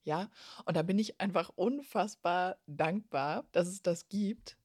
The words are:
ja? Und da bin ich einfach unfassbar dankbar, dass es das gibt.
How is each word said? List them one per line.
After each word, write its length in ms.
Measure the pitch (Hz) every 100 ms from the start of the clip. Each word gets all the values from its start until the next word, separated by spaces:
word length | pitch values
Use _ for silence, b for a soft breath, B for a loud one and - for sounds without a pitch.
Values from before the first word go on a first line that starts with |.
ja? 260 | 156 156 208 B B B -
Und 100 | 165
da 60 |
bin 160 | 170 196
ich 200 | 220 -
einfach 280 | 196 175 170 -
unfassbar 1000 | 202 277 277 220 202 - 175 180 180 - -
dankbar, 800 | 147 160 196 - 139 139 185 -
dass 160 | 165 175
es 140 | 196
das 280 | 180 170 -
gibt. 480 | 196 202 233 - -